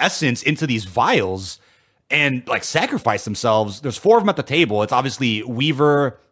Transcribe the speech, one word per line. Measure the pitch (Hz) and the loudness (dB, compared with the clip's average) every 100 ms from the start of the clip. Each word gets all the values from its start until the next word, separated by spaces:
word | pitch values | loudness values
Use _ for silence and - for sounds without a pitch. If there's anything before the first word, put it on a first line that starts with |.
essence | 170 - 147 117 | -2 0 -2 0
into | 143 151 156 | -2 0 0
these | 113 | -2
vials | 92 92 147 214 95 95 95 - _ _ _ _ - | -2 0 2 2 0 -4 -8 -14 _ _ _ _ -4
and, | 147 143 127 120 | 0 0 -2 -4
like, | 117 | -4
sacrificed | - 160 170 151 117 104 | -2 -2 -2 -2 -2 -2
themselves. | - 104 120 110 107 98 | -4 -2 2 2 0 -4
There's | 135 110 | -8 -2
four | 196 226 | 4 4
of | |
them | 202 | 4
at | 180 | -2
the | |
table. | - 147 156 104 | 0 0 2 2
It's | 104 | 0
obviously | 127 131 - 123 110 | 0 0 0 0 0
Weaver, | 120 117 147 139 147 143 135 - _ | -2 -2 -2 2 2 4 0 -4 _